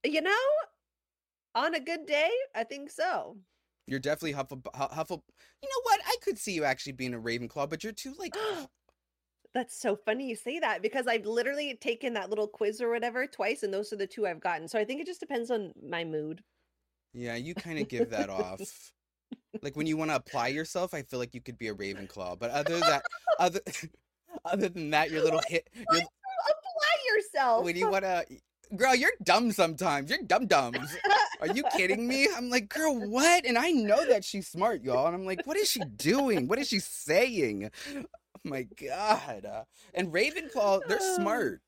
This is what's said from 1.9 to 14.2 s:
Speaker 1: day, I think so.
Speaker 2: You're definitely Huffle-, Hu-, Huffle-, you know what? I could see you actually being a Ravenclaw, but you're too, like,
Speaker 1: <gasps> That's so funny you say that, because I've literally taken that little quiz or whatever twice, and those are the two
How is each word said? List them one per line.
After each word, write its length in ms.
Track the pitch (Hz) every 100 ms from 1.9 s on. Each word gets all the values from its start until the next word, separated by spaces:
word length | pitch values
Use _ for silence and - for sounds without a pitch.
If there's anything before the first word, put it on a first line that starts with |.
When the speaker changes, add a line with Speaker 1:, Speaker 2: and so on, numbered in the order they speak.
| 339 294
Speaker 1:
day, 240 | 294 330 480 539
I 100 | -
think 260 | 226 277 285
so. 460 | - 359 233 - 214 185 _ _ _ -
Speaker 2:
You're 140 | 135
definitely 320 | 135 147 165
Huffle-, 280 | 139 131 135 -
Hu-, 200 | 135 139
Huffle-, 280 | 156 160 170 _ _ - _
you 60 | 554
know 140 | 523
what? 180 | 508 403 403
I 100 | 480
could 160 | - 233
see 140 | -
you 120 | 175
actually 280 | 143 131 -
being 200 | 127 127
a 40 | 120
Ravenclaw, 500 | 117 117 117 147 143
but 160 | 156
you're 80 | 220
too, 220 | 214 269 294
like, 160 | 370 392
Speaker 1:
<gasps> 40 | 427 359 269 _ _ _ _ _ _ _ _
That's 240 | 247 240 -
so 200 | 240 208
funny 320 | - 240 269
you 80 | 220
say 240 | 240 320
that, 200 | 294 180
because 280 | 214 226 247
I've 180 | 233 202
literally 480 | 233 240 285 294
taken 400 | 240 - 226 269
that 160 | 226 185
little 160 | 214 208
quiz 340 | - 208 220
or 80 | 240
whatever 360 | 233 240 240 277
twice, 380 | - 208 285
and 100 | 202
those 180 | 190 208
are 40 | 208
the 100 | 196
two 180 | -